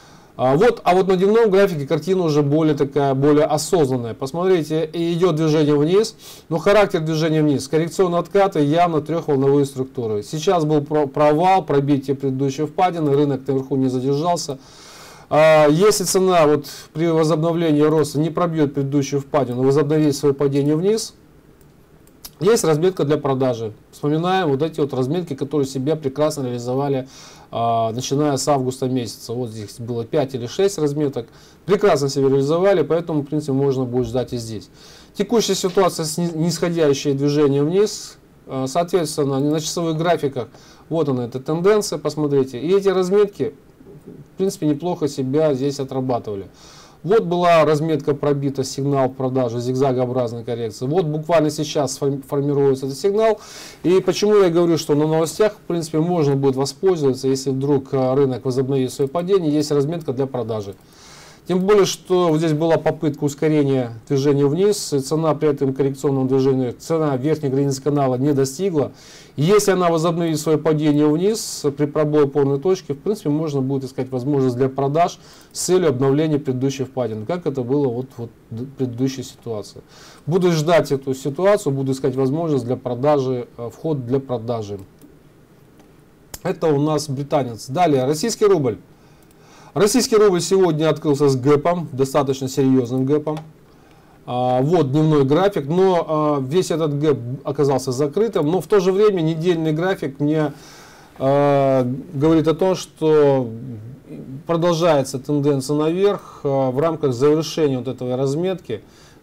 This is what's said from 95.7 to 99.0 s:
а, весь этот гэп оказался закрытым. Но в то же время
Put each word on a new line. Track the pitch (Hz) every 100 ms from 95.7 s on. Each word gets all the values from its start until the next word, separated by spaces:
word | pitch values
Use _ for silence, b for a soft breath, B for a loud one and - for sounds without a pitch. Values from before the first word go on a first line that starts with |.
| 175 190 175 156
а, | 151 151 143
весь | 131 180 180
этот | 160 160 143
гэп | 156 123 120 139
оказался | 151 147 139 131 131
закрытым. | 123 147 196 226 190 147
Но | 180
в | -
то | 208
же | 185
время | 190